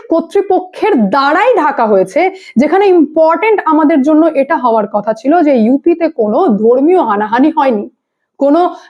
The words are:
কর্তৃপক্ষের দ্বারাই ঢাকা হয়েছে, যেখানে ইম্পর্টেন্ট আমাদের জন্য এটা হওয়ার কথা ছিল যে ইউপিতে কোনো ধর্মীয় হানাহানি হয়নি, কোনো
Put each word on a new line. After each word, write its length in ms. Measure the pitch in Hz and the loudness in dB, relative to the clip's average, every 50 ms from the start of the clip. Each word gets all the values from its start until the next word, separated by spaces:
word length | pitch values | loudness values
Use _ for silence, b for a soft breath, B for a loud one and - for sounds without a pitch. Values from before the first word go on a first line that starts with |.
| - - | -6 -4
কর্তৃপক্ষের 1000 | 330 330 330 - - 403 392 392 370 359 - - - - 381 427 359 247 208 185 | -4 -4 -4 -2 -4 -4 -2 0 -2 -4 -4 -6 -8 -4 -2 0 0 0 0 0
দ্বারাই 460 | 277 277 269 285 311 370 440 508 480 | 0 0 0 0 0 0 2 2 2
ঢাকা 300 | 359 302 294 262 262 233 | 0 0 -2 -2 -2 0
হয়েছে, 440 | 214 208 190 185 185 - 302 370 381 381 B B B B | 0 2 0 0 0 -2 -2 -2 -2 -4 B B B B
যেখানে 300 | 226 294 302 339 392 415 | -2 0 0 2 2 2
ইম্পর্টেন্ট 720 | 381 359 339 285 - - 320 320 320 339 330 381 453 415 392 403 | 2 4 2 2 0 0 0 2 2 2 0 0 0 0 0 0
আমাদের 380 | 320 302 311 311 277 330 277 | 0 0 0 2 2 2 2
জন্য 240 | 254 311 311 311 330 | 2 2 2 2 2
এটা 300 | 320 311 277 269 277 330 | 0 0 -2 -2 -2 -2
হওয়ার 300 | 269 247 233 226 220 208 208 | -2 0 0 0 0 -2 -2
কথা 200 | 214 208 202 226 | -4 -6 -4 -4
ছিল 300 | 220 - - 269 330 359 | -6 -4 -2 0 0 2
যে 140 | 294 294 269 | 2 2 2
ইউপিতে 520 | 233 214 233 277 269 - 339 339 339 330 311 | 2 2 0 0 0 0 0 0 0 -2 -4
কোনো 400 | - - 214 214 220 311 381 294 | -2 -2 -4 -2 0 0 0 0
ধর্মীয় 540 | 202 190 214 233 247 269 277 339 370 349 | 0 0 0 0 2 2 2 2 2 0
হানাহানি 480 | 262 220 202 208 214 208 226 254 285 311 | 0 0 -2 -4 -2 -2 0 0 0 0
হয়নি, 380 | 311 311 277 269 220 202 220 - _ _ _ _ _ _ _ _ _ - | 0 0 0 0 -2 -2 -6 -10 _ _ _ _ _ _ _ _ _ -2
কোনো 360 | 277 285 294 339 359 349 339 B B | 0 0 2 2 0 -2 -4 B B